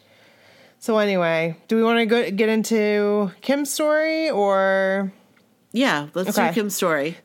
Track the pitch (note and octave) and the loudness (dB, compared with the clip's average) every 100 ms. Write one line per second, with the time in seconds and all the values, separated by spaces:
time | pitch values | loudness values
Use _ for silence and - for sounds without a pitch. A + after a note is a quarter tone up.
0 | _ _ - _ - - - _ - G#3+ | _ _ -20 _ -20 -20 -20 _ -2 0
1 | G#3 F#3 E3+ E3 E3 D#3+ - A3+ A3+ A#3 | 2 0 0 0 -2 -4 -2 0 2 2
2 | A3 A#3 F3 G3 A3 A3 G#3 A3+ G#3 G#3 | 2 0 0 0 0 0 0 0 0 0
3 | G#3 G#3 G3 - - C#4 C#4+ - D4+ D4+ | 0 0 -2 -4 -2 -2 -2 -2 0 0
4 | D#4 D#4+ D#4+ G3+ G3+ G3 F#3+ F#3+ F#3+ G3 | 0 -2 -2 0 2 2 2 2 0 -2
5 | G3 - _ _ _ _ _ A3 C4 D3+ | -4 -8 _ _ _ _ _ -2 0 0
6 | D3 E3+ F#3+ G#3 E3+ F3 G#3 - F#3 D3+ | -4 -6 -4 0 0 0 -2 -2 0 0
7 | D3 F3 | -2 -6